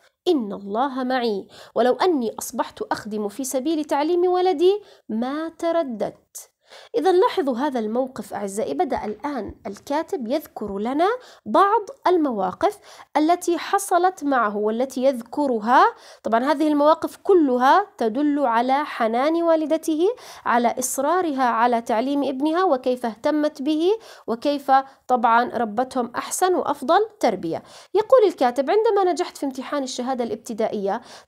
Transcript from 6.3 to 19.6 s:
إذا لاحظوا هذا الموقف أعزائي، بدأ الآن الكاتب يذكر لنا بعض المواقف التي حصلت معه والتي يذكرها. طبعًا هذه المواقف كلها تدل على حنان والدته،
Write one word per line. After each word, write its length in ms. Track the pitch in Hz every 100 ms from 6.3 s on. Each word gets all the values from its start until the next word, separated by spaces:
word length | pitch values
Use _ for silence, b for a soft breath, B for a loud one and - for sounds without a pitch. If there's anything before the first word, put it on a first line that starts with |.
| - - _ B B B -
إذا 160 | 320
لاحظوا 440 | 359 494 - 277 233
هذا 220 | 294 254
الموقف 540 | 214 233 262 262 202
أعزائي، 400 | 202 202 196 -
بدأ 300 | 285 320 233
الآن 500 | 208 208 294 277 202 - 220
الكاتب 640 | 196 - 285 330 381 220
يذكر 500 | 294 311 - 208 196
لنا 300 | 220 277 370 508 B B -
بعض 340 | 262 392 453 392 - -
المواقف 720 | 359 294 214 185 - 359 415 B B B -
التي 420 | 302 349 349 339
حصلت 680 | - 392 - 349 359 -
معه 320 | 285 262 208 208
والتي 480 | 208 226 269 254
يذكرها. 800 | 254 254 226 - 285 233 208 269 415 466 B B
طبعًا 220 | - 226
هذه 240 | 262 294 302
المواقف 480 | 294 294 311 320 -
كلها 720 | - 381 294 247 262 330 403 -
تدل 480 | 226 220 294 285 269
على 380 | 226 254 269
حنان 580 | 294 - 226 233 285 330
والدته، 640 | 339 320